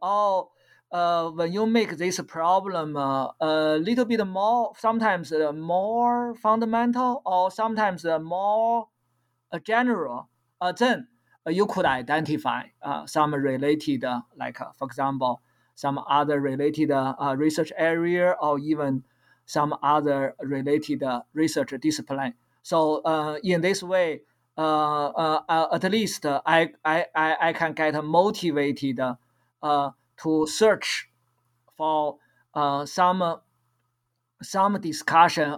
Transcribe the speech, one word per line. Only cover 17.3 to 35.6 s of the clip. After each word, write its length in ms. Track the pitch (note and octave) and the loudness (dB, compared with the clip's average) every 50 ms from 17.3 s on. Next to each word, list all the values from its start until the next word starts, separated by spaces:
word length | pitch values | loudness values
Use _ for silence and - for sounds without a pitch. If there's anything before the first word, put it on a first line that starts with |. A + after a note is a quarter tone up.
| C3+ C3+ | 0 2
research 340 | D3 D#3 D3+ F3 E3 D#3 - - | 2 2 2 0 -2 -4 -2 0
area 580 | D#3+ E3 E3 E3 E3+ E3+ F3 F3+ F3+ F3+ F3+ - | 0 0 2 2 0 0 2 2 2 2 2 2
or 180 | D#3 D3 D3 C#3 | 0 0 0 0
even 440 | C#3+ D3+ D#3 D3 D3 C#3 C3+ C3 - _ _ _ _ _ _ _ _ | 0 -2 -2 0 0 0 -2 -2 -4 _ _ _ _ _ _ _ _
some 260 | - - D#3 D3 D3 D3 - - | -6 -2 -2 0 0 -2 -2 0
other 500 | C#3+ D3 D#3 D3 D3 C#3 C#3 C3+ C3+ - - | 2 2 2 2 2 0 0 0 -2 -4 -6
related, 640 | - C3+ C#3+ C3+ C3 C#3 D3 D3+ D3+ - D3 B2+ C#3 | -6 -6 -4 -4 0 0 0 0 0 -2 -4 -4 -2
uh, 180 | C3 B2 A#2+ A#2+ - - | -4 -4 -4 -6 -8 -4
research 400 | D3 D#3+ D#3+ D#3 - - - C#3+ B2+ | -2 -2 0 0 -2 -2 -4 -4 -4
discipline. 520 | B2+ D#3 D3+ D3+ - - C#3 C3+ C3+ B2+ A#2+ _ _ _ _ _ - | -2 -2 -2 -2 -4 -6 -6 -4 -4 -6 -8 _ _ _ _ _ -8
So, 380 | - F3+ E3 D#3 D3+ D#3 D3 - | -2 0 2 2 2 0 0 0
uh, 320 | E3 D#3+ D#3 D3+ D3+ D3+ D3+ - | -2 -2 -2 -2 -4 -6 -4 -2
in 180 | F#3+ F3+ E3+ | 0 0 2
this 220 | E3 F#3 G3 G3 - | 2 0 0 -2 -2
way, 380 | F3 F#3 F#3 F3 E3 D3 - - _ _ _ _ _ _ - | -2 0 0 0 0 -2 -6 -10 _ _ _ _ _ _ -4
uh, 500 | D#3 D#3 D#3 D3+ D3+ D3+ D3+ D3 D3 D3 | -2 0 2 2 2 2 0 0 -2 -2
uh, 340 | - - D#3+ D#3 D#3 D3+ - - | -2 -2 0 0 0 -2 0 0
uh, 180 | E3 D#3+ E3 - E3+ | 0 2 2 2 0
at 100 | E3 F3+ F#3 | 0 0 0
least, 340 | F#3+ A3+ A3 F#3 - - - | 0 0 0 -2 -4 -4 -2
uh, 160 | D3 C#3+ C#3 - | -2 -2 -2 0
I, 260 | D#3 D#3+ E3 E3 D#3 - _ - | 2 4 4 4 2 -2 _ -2
I, 220 | D#3 D#3 E3 E3+ - - | 0 0 0 0 -2 0
I, 220 | D#3+ D#3 D#3+ D#3+ - E3+ E3 | 0 0 2 2 2 0 0
I 40 | D#3+ | 0
can 200 | - E3+ D#3+ D3+ | 0 -2 -2 -2
get 200 | - D#3 D#3 D3+ D3+ D3+ | 0 0 0 0 -2 -2
motivated, 960 | D3+ D#3 E3+ F#3 G#3 G#3+ - - E3+ D3 D3 C#3+ C#3+ C3+ - - C3+ B2+ A#2 C3 B2+ B2 - _ _ _ _ _ _ _ _ | 2 4 4 4 4 2 0 -2 -2 0 0 0 0 -2 -2 -2 -4 -2 -2 -2 -4 -4 -6 _ _ _ _ _ _ _ _
uh, 280 | - D3+ D3 C#3+ C#3+ C#3 C#3 _ _ _ _ - - | -2 0 2 2 0 -2 -4 _ _ _ _ -6 -2
to 240 | D#3+ D#3 D#3 D#3 D#3 | 0 2 2 2 0
search 640 | - - A3 A3 G3+ - - - - - - - _ _ _ _ _ _ _ _ _ _ _ _ _ - | 2 4 4 4 4 4 0 -4 -6 -6 -8 -10 _ _ _ _ _ _ _ _ _ _ _ _ _ -6
for, 400 | D#3 D#3 D#3 D#3 D3+ D3+ D3 - _ _ _ _ _ _ - | -4 -2 0 0 0 -2 -4 -8 _ _ _ _ _ _ -4
uh, 320 | D3 D3 C#3+ C#3 C#3+ D3 | -2 0 0 0 -2 -4
some, 360 | C#3+ - - F#3 F3+ F3+ F#3 | -4 0 2 2 4 4 2
uh, 140 | F3+ E3+ E3 - _ _ _ _ _ _ _ _ _ _ _ _ _ _ _ _ _ _ _ _ | 0 -2 -4 -6 _ _ _ _ _ _ _ _ _ _ _ _ _ _ _ _ _ _ _ _
some 380 | - - - F#3+ F#3+ G3+ G3+ A3 | -14 -6 0 0 2 2 2 -2
discussion 800 | - E3 D3+ - - - D3+ E3 E3+ F3 - - D#3 D3 D3 - | -4 -6 -6 -4 -2 4 6 8 8 6 6 2 -2 -2 -2 0